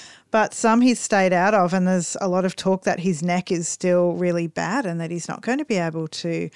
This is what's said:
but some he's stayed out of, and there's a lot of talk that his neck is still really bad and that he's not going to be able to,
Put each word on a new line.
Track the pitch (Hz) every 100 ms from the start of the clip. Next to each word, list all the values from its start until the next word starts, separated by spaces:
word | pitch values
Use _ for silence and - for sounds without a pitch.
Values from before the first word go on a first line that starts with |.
| - - _
but | 220 208 -
some | 226 226
he's | 254 233
stayed | - 202 190
out | 175 190
of, | 214 180 185
and | 180
there's | 185 165 -
a | 196
lot | 180
of | 185 -
talk | 190 190 196
that | 180
his | 175 151
neck | 175 180 -
is | 175 165
still | - 180 180 175
really | 175 180 170 165
bad | - 165 247 214
and | 170
that | 165
he's | 170 -
not | -
going | - 269
to | 302
be | 202
able | 165 160 156
to, | - 170 165 170